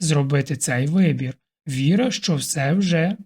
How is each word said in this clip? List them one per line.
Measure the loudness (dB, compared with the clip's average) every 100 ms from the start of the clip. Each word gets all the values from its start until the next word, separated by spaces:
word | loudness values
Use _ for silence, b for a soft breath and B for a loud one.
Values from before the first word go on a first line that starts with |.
зробити | 0 0 2 0 -2 -4
цей | -2 -2 0
вибір? | 2 2 0 -4 -10 _ _ -8
Віра, | -2 2 2 2
що | -2 -2 -2
все | -2 -2 0
вже | 2 2 2 0 -4